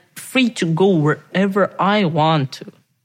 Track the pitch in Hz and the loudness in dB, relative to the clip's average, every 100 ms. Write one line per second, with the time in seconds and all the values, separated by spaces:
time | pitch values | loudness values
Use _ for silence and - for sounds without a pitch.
0 | _ - - 262 240 - 170 160 196 175 | _ -20 -4 0 0 0 -2 2 2 2
1 | 147 - - 180 202 196 185 - 180 208 | 2 -2 -4 -2 -2 0 -2 -2 0 0
2 | 175 160 156 156 131 - - - _ _ | 0 0 2 0 -2 -6 -18 -20 _ _